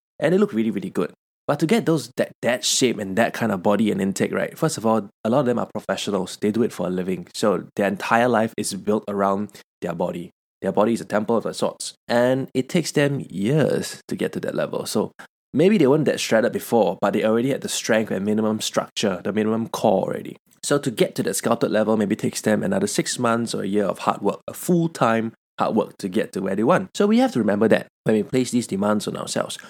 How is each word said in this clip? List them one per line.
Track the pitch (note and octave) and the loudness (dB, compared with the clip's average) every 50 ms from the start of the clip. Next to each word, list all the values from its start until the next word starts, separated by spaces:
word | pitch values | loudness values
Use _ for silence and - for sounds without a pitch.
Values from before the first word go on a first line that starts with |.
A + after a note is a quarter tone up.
| _ _ _ - | _ _ _ -2
and | - D#3+ | 0 2
they | F3 G3 | 2 2
look | G#3+ G#3 - | 2 2 0
really, | A2 A2 A2+ | 0 0 0
really | G2 G2+ F2 F#2 | -2 -4 -6 -6
good. | - G2+ F2 - - _ _ _ _ _ _ | -4 -4 -4 -4 -6 _ _ _ _ _ _
But | - C#3+ C#3+ | -4 -2 0
to | E3+ | 2
get | D#3 A3+ A3+ D3+ | 2 2 2 2
those, | D#3 E3 D3 A#2 A#2 - | 2 0 0 -2 -4 -4
that, | - A2 - - _ | -4 -4 -4 -4 _
that | - A#2 A#2 - - | -2 -2 -2 0 0
shape | - - - C3 A#2+ - G2+ | -2 0 2 2 2 2 0
and | G#2+ F#2+ F#2+ | -4 -2 0
that | G#2 A#2 - - | 0 0 0 0
kind | - A#2+ A2 | -2 -2 -2
of | G2+ F#2 | -2 0
body | E2+ G#2+ G2+ G2+ A2 G#2 | 2 2 4 4 2 2
and | G2+ G2 | 0 0
intake, | G2 G2 F#2+ - A2+ F2 | 0 0 0 0 -2 -2
right, | - F#2+ - - - | -2 -2 -4 -4 -4
first | - E3 D#3 - - | -2 -2 -2 -2 0
of | G#2+ | 0
all, | A2+ A2 A2 G2 - _ _ - | 2 2 2 0 -4 _ _ -2
a | A2+ | 0
lot | A#2+ C#3+ | 2 2
of | C#3 | 2
them | B2 A#2+ A2 | 2 0 -2
are | G2 - - | -2 -6 -8
professionals. | G#2+ - - F#2+ - - G#2 G2+ F#2 F#2 - - - | -8 -4 -4 -4 -4 -2 -2 -2 -2 -2 -4 -6 -4
They | - G#2 | -2 0
do | G2+ A2 | 2 2
it | A#2 - | 0 0
for | - - F#2 | -2 -4 -4
a | F2+ | -2
living. | F#2 F#2 F2+ F#2 F#2 F2+ F2 - - | -2 -2 -4 -4 -6 -6 -8 -10 -6
So | - - G#2+ F#2 E2+ - - - | -2 0 2 2 0 -2 -4 -2
their | - G2+ | 0 0
entire | G2 G2 F#2 - - A#2 A#2 A#2+ B2 | 0 0 -2 0 2 2 4 4 4
life | A#2 G#2+ A2+ A2+ - | 4 2 2 0 -2
is | - - - | -4 -6 -6
built | - F#2+ F#2+ G#2 G#2 G#2+ - - | -6 -6 -2 -2 -2 -2 -2 -2
around | G2+ G2 G2 G2 G2 G2+ G#2 G2+ - - - _ _ _ | -2 0 0 0 0 0 -4 -6 -10 -16 -20 _ _ _
their | - F2+ | -8 -6
body. | E2+ E2+ F#2 F2 F2 F2 E2+ - _ _ _ _ _ _ | -4 -4 -4 -4 -4 -6 -10 -12 _ _ _ _ _ _
Their | - F#2+ | -4 -2
body | F#2 G2 G#2 A2+ A#2 | 2 2 4 4 2
is | G2+ | 0
a | F#2+ | -2
temple | - G2+ G#2 G#2+ G#2+ A#2 | -2 -2 -2 0 0 0
of | G#2+ - - - | 0 0 -2 -4
sorts. | - - E2 - - - - - _ _ - | -2 -4 -4 -4 -6 -10 -12 -14 _ _ 0
And | A#2 A#2+ B2 B2 C3 C3+ C3 - - | 2 4 4 4 2 0 -2 -4 -4
it | C3 B2+ - | -4 -2 0
takes | - F3 D#3 - | 0 -2 -2 0
them | - D#3 C#3+ C#3 C#3+ C#3+ - - | 0 2 2 2 0 -2 -6 -8
years | - - G2 A2 C#3+ D#3+ B2+ - - - - - - - - - | -6 -2 0 2 2 4 4 2 2 0 -2 -4 -8 -14 -12 -8
to | - | -6
get | G2 - E2 | -4 -4 -4
to | - F2+ | -4 -6
that | - - - | -6 -4 -4
level. | - D#2 - - - - | -4 -4 -4 -4 -6 -6
So | - - A2 F#2 - - - - - _ _ _ _ | -4 -2 -2 -2 -4 -6 -14 -20 -20 _ _ _ _
maybe | - B2+ E3 G3 A3 | 0 2 4 4 6
they | G3 D3 | 6 6
weren't | B2+ C#3+ D#3+ C3+ | 6 4 4 4
that | A2+ - - | 2 0 -2
shredded | - - A#2+ A2 A2 A2+ - | 0 0 2 2 2 2 0
before, | G2+ - - A#2+ A#2 G2+ F2 F#2+ - | -4 -2 0 2 4 4 4 2 0
but | - G2+ | 0 0
they | G2 G#2+ G2 | 0 2 2
already | A2 A2 A#2 A#2+ C3+ | 2 2 2 0 0
had | C3+ - | -2 -4
the | - G#2 | -4 -6
strength | - - - - A2+ A2 A2 - | -6 -4 0 2 2 2 2 0
and | G#2 F#2+ G2 | -2 -2 0
minimum | G#2 G#2+ G#2+ A2 G#2+ G#2+ G#2+ | 0 0 2 2 0 0 -2
structure, | - - - G#2+ - - - - - G#2 F#2+ F2 | -4 -4 -2 -2 -4 -4 -4 -2 -2 -2 -2 -2
the | - G#2 G2 | -4 -4 -2
minimum | A2 G#2+ G#2+ A2 A2+ A2+ - | 0 0 0 0 -2 -4 -6
core | - - - A2 G2 F#2+ F#2 | -4 0 2 2 4 2 2
already. | - - - - - - - _ _ _ _ | 0 -4 -6 -8 -10 -14 -16 _ _ _ _
So | - - C#3+ C#3+ | -4 0 0 0
to | - C#3 | 0 0
get | A2 - F3+ - - | 0 0 0 0 0
to | - B2 | -2 -4
that | F#2 G2 | -2 -2
sculpted | - - A#2 A#2 A2+ - F#2 | -2 0 0 0 0 0 0
level, | F2 G#2+ G#2+ G#2 A2 G#2+ | 2 2 2 2 2 2
maybe | G#2 F#2+ A2 | 2 0 0
takes | - - A#2 - - | 0 -2 -4 -4 -2
them | - A2 G#2+ G2+ | 0 0 0 2
another | - G2 G2 F#2+ G2 | 0 0 0 0 0
six | G#2 - - E3 - - - | 0 0 -2 -2 -2 -2 -2
months | B2 A#2 A2+ A#2 A#2 G#2+ - | 0 0 0 0 -2 -2 -4
or | G#2 G2+ | -4 -4
a | G2 | -2
year | G2 G#2 G#2 | 0 0 0
of | F2+ F2+ - | 0 -2 -2
hard | - G#2 G2 - | 0 -2 -2 0
work, | G2+ G2+ - - _ - | 0 -2 -2 -2 _ -12
a | - | -12
full-time | - - - F3+ E3+ E3 E3 - - C3+ A#2 A2+ A2+ A2+ A2+ - _ _ _ _ - | -6 -2 0 2 2 2 0 0 0 2 2 2 2 0 -4 -6 _ _ _ _ -2
hard | G#2+ - - | -2 0 2
work | - - - - - | 0 0 -2 -4 -10
to | - G2 | -8 -4
get | F2+ G#2+ - - | -2 -2 -4 -4
to | - F#2+ | -4 -6
where | F#2+ F#2+ G2 | -4 -4 -2
they | G2+ A2 | 0 2
want. | C#3 F#3 C#3 F#2+ - - | 2 2 0 0 -4 -2
So | - G3+ | 0 2
we | G#3 A3 A#3+ | 4 4 4
have | C4 B3+ | 2 2
to | - B2+ | 2 0
remember | G#2 - G2+ G#2 A2 G#2+ | 2 2 2 2 4 4
that | - - - - _ _ - | 4 2 0 -4 _ _ -2
when | - A2 | 0 0
we | G#2+ | 0
place | G2+ - - B2+ B2+ B2 | 0 0 -2 -2 0 0
these | - B2 A2 | 0 -2 -2
demands | - G2 G2 G2+ G#2 G#2+ G#2+ - | -2 -2 0 0 2 0 0 -2
on | - - - | -4 -6 -6
ourselves, | - - - G#2 - - - - - | -6 -4 -4 -4 -4 -4 -6 -14 -16